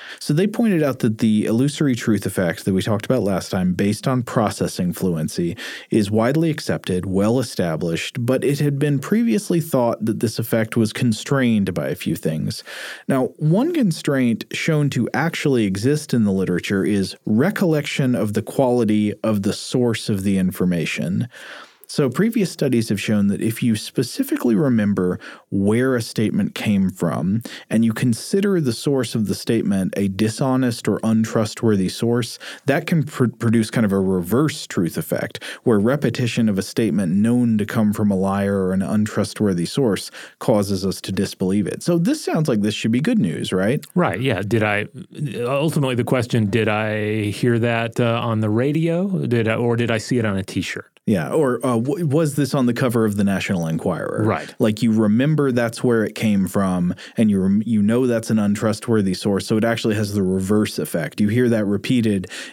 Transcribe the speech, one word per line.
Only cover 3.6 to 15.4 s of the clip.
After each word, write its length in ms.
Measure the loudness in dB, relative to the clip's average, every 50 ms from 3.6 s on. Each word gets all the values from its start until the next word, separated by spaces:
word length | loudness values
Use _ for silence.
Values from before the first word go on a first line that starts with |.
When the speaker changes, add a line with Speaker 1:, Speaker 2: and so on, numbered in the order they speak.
| 0 0 0
Speaker 1:
based 340 | 2 0 0 0 0 -2
on 160 | -2 0 -2 -2
processing 680 | -2 0 0 0 0 0 -2 -4 -4 -4 -4 -4 -4
fluency, 640 | -2 -2 -2 -2 -2 -2 -4 -4 -4 -4 -4 -4 -4 -8 -12 -14 -14 -14 -8 0
is 180 | 0 0 2 2
widely 400 | 0 2 2 2 2 2 0 0
accepted, 560 | -2 -4 -4 -4 -4 -4 -2 -4 -4 -2 -2
well 340 | 0 0 2 2 2 2 0
established, 840 | -2 -4 -4 -4 -2 -2 -2 -2 -2 -2 -2 -4 -6 -6 -6 -4 -2
but 180 | 0 0 0 0
it 160 | 0 0 0
had 200 | 0 0 0 0
been 180 | 0 0 0
previously 640 | -2 0 0 0 2 2 2 0 0 0 0 -2 -2
thought 420 | 0 0 0 2 2 2 0 0 -2
that 160 | -2 -2 0
this 200 | -2 -2 -2 -4
effect 360 | -4 0 0 0 0 0 0
was 180 | 0 0 0 0
constrained 800 | 0 0 0 0 -2 -2 -2 0 2 2 2 2 2 2 0 -2
by 140 | -2 -4 -4
a 60 | -4
few 200 | -4 -4 -4 -4
things. 480 | -2 -2 -4 -4 -2 -4 -6 -6 -8 -12 -14 -14 -14 -12 -14 -14 -10 -4
Now, 180 | -2 0 0 0 -2 -4
one 340 | -2 0 2 2 4 2 2
constraint 760 | 2 2 2 2 0 0 0 0 2 2 2 2 0 -2 -4 -8
shown 380 | -8 -4 0 0 2 2 2 0
to 160 | 0 0 -2 0 0
actually 520 | 0 0 0 -2 -2